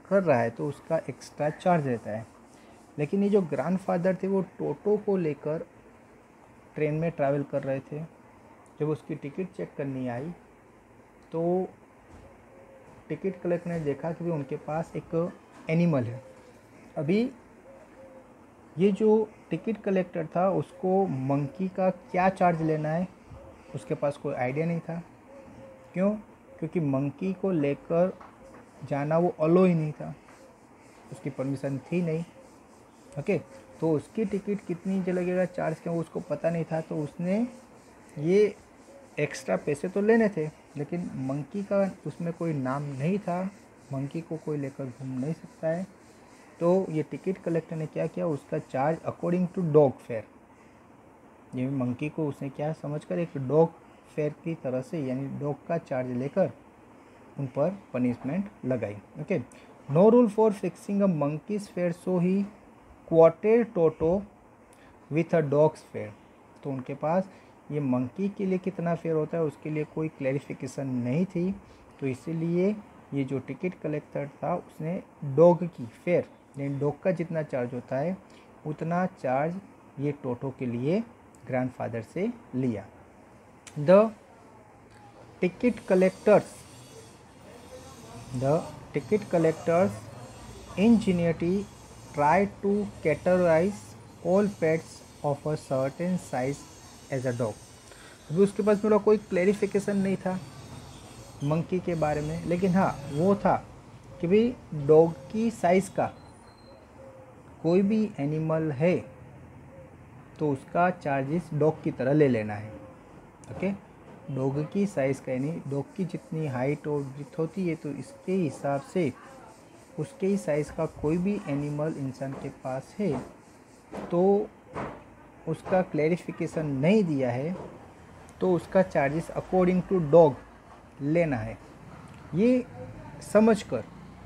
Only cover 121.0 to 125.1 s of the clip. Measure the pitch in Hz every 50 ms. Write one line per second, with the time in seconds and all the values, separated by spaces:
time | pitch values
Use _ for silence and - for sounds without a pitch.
121 | - 151 160 175 180 202 208 202 - 151 139 143 147 147 147 147 151 160 - 147
122 | 139 131 127 - 143 135 139 135 - 139 135 - - 135 127 135 131 - - -
123 | 208 180 135 123 - - - - - - - - - - - - - - - -
124 | - - 175 170 185 196 202 208 214 - - - - - - - - - - -
125 | - -